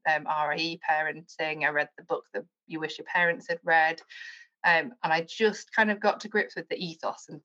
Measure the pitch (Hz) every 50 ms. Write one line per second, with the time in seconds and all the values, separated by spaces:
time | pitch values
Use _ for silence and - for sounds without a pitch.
0 | - 160 156 151 143 - 151 151 151 147 151 156 165 165 165 170 - - 156 151
1 | 156 151 156 156 - - - - 160 156 156 156 143 147 147 147 147 - _ 151
2 | 165 - - 143 - _ - 104 165 _ _ _ _ - 165 156 156 156 - -
3 | - - - 180 175 170 165 - - - 170 165 - 175 165 160 160 160 165 -
4 | - - - - - - - - - _ _ _ - 175 165 160 151 123 - _
5 | - 165 160 165 165 - - - 220 214 202 - - _ - 226 220 214 208 208
6 | 208 202 - - - 208 - 208 - - - 175 165 - - - 180 165 160 -
7 | - - - - - - 165 147